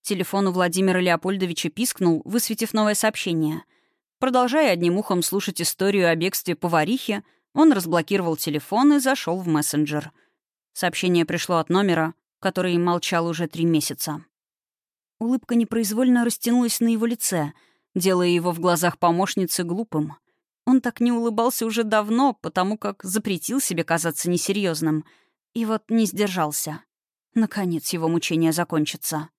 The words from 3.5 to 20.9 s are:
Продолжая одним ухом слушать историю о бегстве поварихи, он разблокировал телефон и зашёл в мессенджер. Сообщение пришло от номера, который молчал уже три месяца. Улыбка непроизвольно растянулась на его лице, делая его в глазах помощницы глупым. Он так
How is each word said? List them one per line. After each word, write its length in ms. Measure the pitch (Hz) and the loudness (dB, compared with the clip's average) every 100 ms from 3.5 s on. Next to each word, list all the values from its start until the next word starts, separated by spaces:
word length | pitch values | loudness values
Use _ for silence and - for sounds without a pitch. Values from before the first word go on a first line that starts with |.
| 160 - _ _ _ _ _ | -4 -12 _ _ _ _ _
Продолжая 520 | 254 247 247 294 285 | 0 2 2 2 2
одним 260 | 175 175 180 | 2 2 0
ухом 240 | 214 180 | 0 -2
слушать 400 | 165 196 196 - | 0 -2 -4 -4
историю 480 | 165 - 196 202 175 | -4 0 0 2 2
о 60 | 165 | 2
бегстве 400 | 180 - - 165 | -2 -4 -6 -4
поварихи, 680 | 175 165 156 254 - 202 - _ _ | 0 0 0 -2 -4 -6 -8 _ _
он 180 | 277 320 | 4 6
разблокировал 640 | 220 170 170 151 196 175 156 | 6 2 0 0 -2 0 -2
телефон 580 | - 151 - 214 285 | -2 -4 -2 2 4
и 60 | 285 | 4
зашёл 400 | 262 269 - 180 | 2 -2 -2 -4
в 80 | 175 | 0
мессенджер. 640 | 151 147 147 151 151 151 _ _ _ _ _ _ | 0 0 -2 0 -2 -6 _ _ _ _ _ _
Сообщение 520 | - 175 - 185 175 165 | -6 -4 -2 2 2 2
пришло 320 | 170 - 170 | -2 0 -2
от 120 | 156 | 2
номера, 460 | 180 202 165 160 - _ _ | 0 2 0 -2 -6 _ _
который 380 | 190 185 180 175 | -4 -2 0 2
молчал 500 | 175 175 - 175 170 | 2 0 0 -2 -2
уже 200 | 160 165 | -4 -6
три 180 | 170 165 | 0 2
месяца. 600 | 160 - - - 147 - _ _ _ _ _ _ _ _ _ | 2 0 -6 -8 -8 -12 _ _ _ _ _ _ _ _ _
Улыбка 360 | 226 254 - 233 | -2 -2 0 0
непроизвольно 720 | 226 226 214 214 254 240 240 | 2 0 -2 2 4 4 2
растянулась 540 | - 233 247 233 - | -2 0 2 0 0
на 80 | 233 | 0
его 180 | 226 226 | 2 -2
лице, 480 | 233 - 180 147 - _ _ _ 185 | -2 -2 -2 -4 -8 _ _ _ -2
делая 320 | 180 180 180 | 2 2 4
его 240 | 175 175 | 2 0
в 80 | 170 | 0
глазах 380 | 180 170 175 - | 0 2 0 2
помощницы 680 | 175 170 190 - 180 - | 2 2 0 -2 -2 -2
глупым. 520 | 170 185 226 156 151 147 _ _ _ _ - | -4 -4 -4 -4 -4 -8 _ _ _ _ 2
Он 160 | 254 | 2
так 180 | 247 | 2